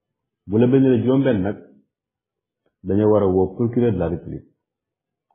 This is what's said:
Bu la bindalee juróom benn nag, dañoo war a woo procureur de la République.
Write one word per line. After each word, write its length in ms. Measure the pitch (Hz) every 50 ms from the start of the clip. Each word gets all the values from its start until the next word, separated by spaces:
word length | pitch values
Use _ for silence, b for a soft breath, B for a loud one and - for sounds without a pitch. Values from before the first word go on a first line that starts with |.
| _ _ _ _ _ _ _ _ _
Bu 100 | 92 98 110
la 80 | 123
bindalee 360 | 123 131 135 135 131 127 113 107
juróom 200 | 120 131 135 135
benn 180 | 139 120 98 90
nag, 140 | 101 107 - - - _ _ _ _ _ _ _ _ _ _ _ _ _ _ _ _ _ _ _ _ _ _ -
dañoo 260 | 92 95 101 107 107 107
war 100 | 104 101
a 40 |
woo 280 | 95 92 95 92 92 -
procureur 360 | - 120 117 120 123 120 117 98
de 60 | 87
la 100 | 85 82
République. 380 | 85 78 - 78 78 71 - _ _ _ _ _ _ _ _ _ _ _ _ _ _ _ _ _ _